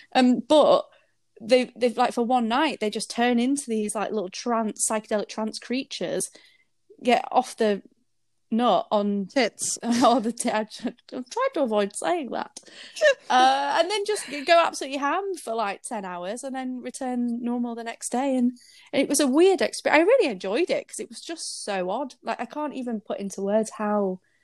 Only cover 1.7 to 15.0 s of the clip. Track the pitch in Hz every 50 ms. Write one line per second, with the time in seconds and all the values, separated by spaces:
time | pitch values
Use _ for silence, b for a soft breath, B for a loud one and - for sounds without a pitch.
1.7 | - 220 247 240 220 247 247 - - 247 240 220 254 247 233 220 233 269 320 285
2.7 | - - 214 214 214 220 - - - 233 240 247 247 233 240 262 285 277 - 233
3.7 | 226 220 208 208 - 214 196 - 214 214 175 185 - - - 240 233 226 220 208
4.7 | - - - - 226 214 214 - 214 208 - - - 220 220 214 214 - - -
5.7 | 240 269 277 - - - 185 - 160 185 - - - b b b b b b b
6.7 | b _ _ _ _ - - 247 233 - - - - 254 240 - - - 226 208
7.7 | 202 190 - _ _ _ _ _ _ _ _ _ _ _ _ - 220 220 247 233
8.7 | 185 - - - 208 208 202 202 202 202 196 180 - 277 233 196 - - - -
9.7 | - - - 233 240 233 269 233 240 262 202 240 233 - - 247 208 214 220 -
10.7 | - - 214 247 - _ _ - - 262 247 - - 453 523 539 - 330 277 220
11.7 | 220 208 202 202 - - - - 359 339 269 220 - - - - - - - B
12.7 | B B B B B B 640 587 494 - - - 254 254 254 262 269 277 285 277
13.7 | - 320 339 359 415 415 403 415 415 - - - 277 294 269 349 339 339 330 -
14.7 | - - 320 262 277 269